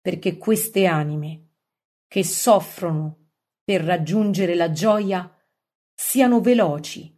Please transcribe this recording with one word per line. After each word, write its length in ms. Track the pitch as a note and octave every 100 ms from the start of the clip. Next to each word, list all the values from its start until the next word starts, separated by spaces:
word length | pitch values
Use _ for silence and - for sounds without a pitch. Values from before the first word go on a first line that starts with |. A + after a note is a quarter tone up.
perché 360 | - F3 F#3+ E3+
queste 480 | - A3 - G3 F#3+
anime 680 | D#3+ D3+ D3+ D3+ D#3 _ _ _ _ _ _ _
che 160 | G3
soffrono 1080 | F#3 - - G3+ E3 - F3 D#3 D#3 D#3 _ _ _ _
per 180 | - F#3+
raggiungere 720 | D#3+ F3+ D3+ G#3 G#3 F#3 F#3
la 180 | F3 E3+
gioia 640 | D#3 G#3+ G#3 G3 F#3 F3+ _ _ _ _ _ _
siano 480 | - - B3+ B3+ A#3+
veloci 720 | G#3+ B3 F3 D3 D#3 - -